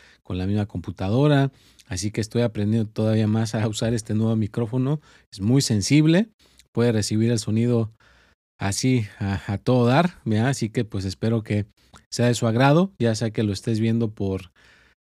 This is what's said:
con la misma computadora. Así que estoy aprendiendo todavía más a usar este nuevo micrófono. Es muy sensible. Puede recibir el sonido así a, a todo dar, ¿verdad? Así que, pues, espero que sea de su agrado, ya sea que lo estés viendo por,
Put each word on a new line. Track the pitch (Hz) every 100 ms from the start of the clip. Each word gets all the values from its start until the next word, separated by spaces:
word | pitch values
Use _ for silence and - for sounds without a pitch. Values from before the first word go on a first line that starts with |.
| - _
con | - 92
la | 92
misma | 104 101
computadora. | 90 - 87 92 120 147 139 135 - _ _ -
Así | 98 107
que | 113
estoy | 104 117
aprendiendo | 120 107 104 113 107
todavía | - 110 110 107
más | 110 113
a | 113 110
usar | 107 113
este | 117 -
nuevo | 107 113
micrófono. | 113 107 - 113 127 131 151 - - _
Es | -
muy | 101 135
sensible. | - 107 95 147 156 170 233 _ _ _ _
Puede | - 120
recibir | 110 104 107 113
el | 117
sonido | - 110 120 117 110 - _ _ _ _ _ -
así | 98 98 131 127 104 -
a, | 98 98 -
a | 98
todo | - 127 120
dar, | 135 175 -
¿verdad? | 113 107 123
Así | 135 110
que, | 117
pues, | 110 95
espero | 95 - 110 117
que | 113 104 104 _ _ - _
sea | - 120
de |
su | 117 113
agrado, | 113 139 156 196 -
ya | 117
sea | 110 113
que | 107
lo | 107
estés | 95 - 110
viendo | 113 113 113
por, | 110 98 95 92 _ _ _ _ _ _